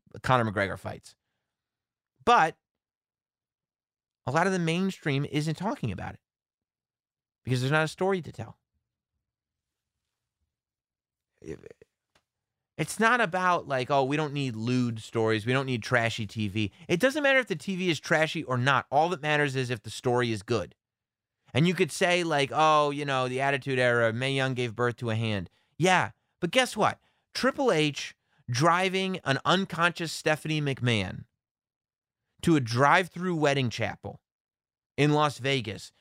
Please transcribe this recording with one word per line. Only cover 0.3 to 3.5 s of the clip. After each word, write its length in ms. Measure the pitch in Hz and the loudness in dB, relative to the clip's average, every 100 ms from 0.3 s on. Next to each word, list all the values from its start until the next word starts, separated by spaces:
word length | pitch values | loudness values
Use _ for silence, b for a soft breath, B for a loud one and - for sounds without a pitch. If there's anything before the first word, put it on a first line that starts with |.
| 127 113 | 2 2
McGregor 260 | 101 98 87 | 0 -2 -4
fights. 380 | 101 92 - - _ _ _ _ _ _ _ _ _ _ | -10 -14 -16 -20 _ _ _ _ _ _ _ _ _ _
But 320 | - 233 160 - _ _ _ _ _ _ _ _ _ | 4 4 4 -2 _ _ _ _ _ _ _ _ _